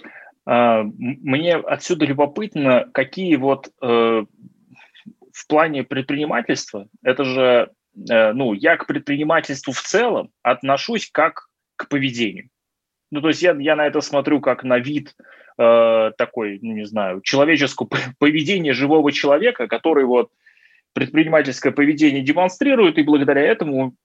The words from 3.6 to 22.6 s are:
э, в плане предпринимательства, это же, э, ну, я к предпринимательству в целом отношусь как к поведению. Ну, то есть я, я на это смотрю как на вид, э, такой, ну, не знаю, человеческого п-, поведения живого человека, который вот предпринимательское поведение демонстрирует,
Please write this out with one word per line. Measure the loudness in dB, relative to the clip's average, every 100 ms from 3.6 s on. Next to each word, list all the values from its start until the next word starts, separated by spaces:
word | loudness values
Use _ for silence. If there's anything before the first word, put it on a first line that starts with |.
| -6 _
э, | -2 2 2 0 -4 _ -20 _ _ _ _ _ -20 -20 _
в | -20 0
плане | 2 2 0
предпринимательства, | -4 -6 -4 -4 -2 -4 -2 -4 -6 -14 -14 _
это | -2 -2
же, | -2 0 4 4 2 _ _ -18 0
э, | 2 2
ну, | 2 -2
я | 0 0 0
к | -2
предпринимательству | -6 -4 -4 0 0 -2 -6 -8
в | -10
целом | -2 0 0 -2 -6 _
отношусь | -2 -2 0 -2 -2 -6 -4
как | 0 0 -2 -16 _ _ -16
к | -6
поведению. | -4 -2 -2 -4 -6 -16 _ _ _ _ _ _
Ну, | -4
то | -2
есть | 2
я, | 2 2
я | 0 0
на | 0
это | -2
смотрю | -2 -2 0 0
как | 0 -2
на | 0 -2
вид, | -2 -6 -8 _ _ -20 _ 0
э, | 4 6 4 2 0 -2
такой, | -6 -6 -8 -8
ну, | -10
не | -10
знаю, | -8 -6 -4 -6
человеческого | -2 2 2 2 0 -4 -6
п-, | -6 -8 0
поведения | 0 2 0 -2 -2
живого | 0 2 4 2
человека, | 0 2 2 2 -2 -4
который | -2 0 2
вот | 4 2 0 _ _ _ _ _ _
предпринимательское | -6 -2 0 2 2 0 -2 -4
поведение | 0 0 2 2 2
демонстрирует, | -2 0 -2 -2